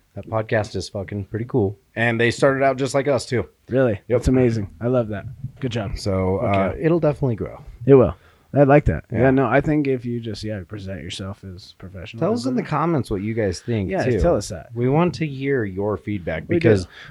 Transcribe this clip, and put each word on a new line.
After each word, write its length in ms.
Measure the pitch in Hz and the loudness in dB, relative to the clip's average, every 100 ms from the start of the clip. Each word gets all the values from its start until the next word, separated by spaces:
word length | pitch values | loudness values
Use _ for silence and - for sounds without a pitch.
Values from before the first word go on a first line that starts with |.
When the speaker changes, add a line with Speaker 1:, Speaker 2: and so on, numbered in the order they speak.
| _ 101 | _ -16
Speaker 1:
that 140 | - | -6
podcast 460 | 110 110 113 104 98 | -4 0 -2 -2 -6
is 140 | - | -6
fucking 360 | 104 90 104 98 | -8 -6 -8 -6
pretty 200 | 107 120 | -8 -2
cool. 320 | 131 98 104 _ 113 | 0 0 -2 _ -2
And 220 | 117 117 | 0 2
they 100 | 120 | 0
started 340 | - 143 135 | 2 2 2
out 140 | 135 127 | 0 0
just 160 | 135 | -2
like 140 | 139 139 | -2 0
us, 180 | 123 - | -2 0
too. 220 | 120 - _ - | -4 -4 _ -2
Speaker 2:
Really? 240 | 127 127 | 2 2
Speaker 1:
Yep. 80 | 101 - | 0 -2
Speaker 2:
That's 180 | 120 131 | 0 4
amazing. 420 | 131 123 113 98 - | 4 4 2 -4 -6
I 80 | 120 | 0
love 200 | 127 107 | 0 -2
that. 160 | 101 - - - - | -6 -10 -12 -14 -8
Good 120 | 127 | -6
job. 260 | 113 98 - | -4 -6 -6
Speaker 1:
So, 400 | 101 95 92 95 | -2 0 0 0
uh, 300 | - 98 95 | 2 2 0
Speaker 2:
Okay. 100 | - | 0
Speaker 1:
it'll 160 | 160 170 | 2 2
definitely 360 | 151 135 135 107 | 2 0 -2 -2
grow. 240 | - - - - 120 | -6 -10 -18 -4 8
Speaker 2:
It 100 | 131 | 8
will. 200 | 101 - - _ _ | 8 0 -16 _ _
I 100 | 139 | 4
like 220 | 139 147 - | 6 6 4
that. 200 | 78 - | -2 -4
Speaker 1:
Yeah. 100 | 107 | 2
Speaker 2:
Yeah, 100 | 135 | 4
no, 160 | 135 120 | 4 2
I 120 | 135 | 2
think 260 | 147 151 135 | 2 0 0
if 180 | 131 120 | -4 -4
you 140 | 120 | -6
just, 240 | 113 101 | -8 -8
yeah, 160 | 107 104 87 | -8 -8 -10
present 340 | 107 98 95 | -12 -10 -10
yourself 420 | 82 - 95 - | -12 -10 -10 -10
as 300 | 95 90 - - | -14 -16 -20 -20
professional. 420 | 92 95 110 113 | -18 -14 -14 -4
Speaker 1:
Tell 140 | 170 | -2
us 120 | 240 254 | -2 -2
in 100 | 247 | -4
the 80 | |
comments 460 | 147 147 165 160 - | -2 -2 0 0 -2
what 120 | 101 | -4
you 120 | 104 | -2
guys 260 | 113 101 85 | -2 -2 -2
think, 280 | - 110 92 | -4 -2 -2
Speaker 2:
Yeah, 140 | 190 | -2
Speaker 1:
too. 160 | - 107 | 0 2
Speaker 2:
tell 160 | 170 131 | 2 0
us 140 | - | -2
that. 200 | 80 - 117 | -12 -10 -2
Speaker 1:
We 120 | 127 | 2
want 280 | 151 175 - | 2 2 -2
to 100 | 156 | -6
hear 380 | 135 139 135 104 | -4 -2 0 -2
your 320 | 92 104 98 | -2 -2 -2
feedback 460 | - 104 82 82 78 | -4 -6 -4 -6 -2
Speaker 2:
We 80 | 175 | 2
do. 40 | |
Speaker 1:
because 280 | 120 101 90 - - | 4 4 2 -12 -18